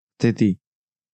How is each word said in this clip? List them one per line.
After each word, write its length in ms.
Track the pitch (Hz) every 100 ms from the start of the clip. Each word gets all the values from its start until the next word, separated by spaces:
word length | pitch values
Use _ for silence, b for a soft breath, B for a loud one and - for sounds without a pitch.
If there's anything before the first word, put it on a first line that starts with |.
| _ -
ਸਥਿਤੀ: 360 | 120 107 107 92 _ _ _ _ _